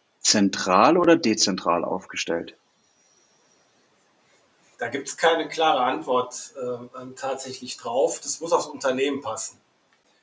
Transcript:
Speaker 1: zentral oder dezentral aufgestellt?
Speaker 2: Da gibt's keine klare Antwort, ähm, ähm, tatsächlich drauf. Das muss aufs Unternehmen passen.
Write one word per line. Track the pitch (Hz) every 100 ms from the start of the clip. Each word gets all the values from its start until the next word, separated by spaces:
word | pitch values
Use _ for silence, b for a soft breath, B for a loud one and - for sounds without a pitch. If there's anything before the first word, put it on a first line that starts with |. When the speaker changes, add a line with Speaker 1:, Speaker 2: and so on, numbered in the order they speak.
| _ _
Speaker 1:
zentral | - 107 98 - 95 92 127 175
oder | 170 165
dezentral | 117 104 107 92 87 85
aufgestellt? | - 92 - - - 85 85 - _ _ _ _ _ _ _ _ _ _ _ _ _ _ _ _ _ _ _ _ _ -
Speaker 2:
Da | 117
gibt's | 135 - -
keine | 165 160 151
klare | 160 156 127
Antwort, | 123 143 139 123 123 - - 135
ähm, | 123 120 123 127
ähm, | 127 127
tatsächlich | 135 127 127 127 123 -
drauf. | - 127 156 -
Das | - -
muss | 165
aufs | 160 -
Unternehmen | 143 139 127 143 135
passen. | 110 110 - - _ _ _ _ _ _